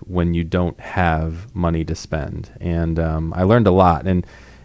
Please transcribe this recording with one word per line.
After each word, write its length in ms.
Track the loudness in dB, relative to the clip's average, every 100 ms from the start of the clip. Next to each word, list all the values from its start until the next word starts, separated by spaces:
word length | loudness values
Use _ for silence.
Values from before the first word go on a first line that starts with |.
| -6
when 280 | -2 0
you 100 | 0
don't 340 | 0 0 -2 -4
have 760 | -8 0 0 0 -2 -6 -10
money 280 | -4 0 0 -2
to 80 |
spend. 560 | -6 -6 -6 -6 -10 -12 -8
And, 380 | -4 -2 0 0
um, 340 | 0 -2 -4
I 100 | 0
learned 220 | 2 4 4
a 40 |
lot. 360 | 6 6 4 0
And 200 | 0 -2 -12 -20 -20